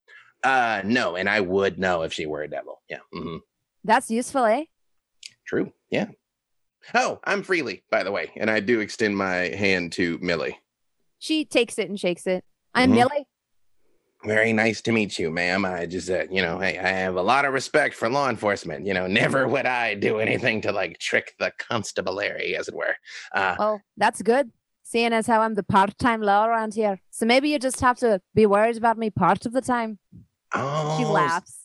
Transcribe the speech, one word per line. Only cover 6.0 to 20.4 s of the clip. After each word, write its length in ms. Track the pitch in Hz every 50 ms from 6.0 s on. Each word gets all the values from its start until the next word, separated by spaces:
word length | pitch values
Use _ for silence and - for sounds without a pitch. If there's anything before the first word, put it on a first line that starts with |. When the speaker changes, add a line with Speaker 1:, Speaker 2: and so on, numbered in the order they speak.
| 190 - 147 - _ _ _ _ _ _ _ _ _ _ _ _ _ - -
Speaker 1:
Oh, 280 | 233 254 202 117 - -
I'm 180 | - 190 202 165
Freely, 400 | 175 185 170 139 117 92 - _ _
by 120 | - 110 95
the 80 | 95 101
way, 180 | 90 80 - -
and 140 | - - 110
I 80 | 110 107
do 200 | 101 98 123 110
extend 360 | 107 95 - - 113 104 101
my 180 | 98 98 95 90 90 90 87 64
hand 380 | 98 104 95 95 90 87 85 -
to 260 | - 95 85 82 -
Millie. 380 | - 90 85 80 67 65 - - _ _ _ _ _ _ _ _ _ _ _ _
Speaker 2:
She 240 | - - 311 311 294
takes 360 | - - 269 240 220 - -
it 80 | 202 160
and 100 | 202 202
shakes 300 | - 180 175 - - 185
it. 160 | 185 185 - _ _ _ _ _ -
I'm 160 | 233 254 254
Speaker 1:
Mm-hmm. 60 | 247 233
Speaker 2:
Millie. 280 | 247 262 294 285 277 - _ _ _ _ _ _ _ _ _ _ _ _ _ _ _ _ _ _ -
Speaker 1:
Very 280 | 104 107 110 110 113 113
nice 280 | 107 110 113 107 - -
to 100 | 113 113
meet 260 | 113 107 95 - -
you, 120 | 92 80
ma'am. 340 | 80 85 87 90 92 98 101
I 220 | 92 90 87 87
just, 240 | 85 87 92 82 87
uh, 140 | 92 85 76 85
you 120 | 92 95 92
know, 160 | 85 82 87
hey, 180 | 95 92 - 90
I 100 | 95 92
have 260 | 95 95 95 95 92
a 60 | 90 90
lot 220 | 101 131 139 143
of 80 | 139 131
respect 420 | 135 - - - 151 143 127 -
for 140 | - 117 113
law 200 | 127 143 143 131
enforcement. 560 | 113 101 110 104 101 92 - 85 76 69 80
You 60 | 98 95
know, 120 | 92 92
<laughs> 0 |
never 400 | 92 95 117 156 151 - 135 131 123
would 180 | 127 135 120
I 280 | 127 127 123 120 113 104
do 240 | 101 104 127 113 107
anything 420 | 110 110 123 120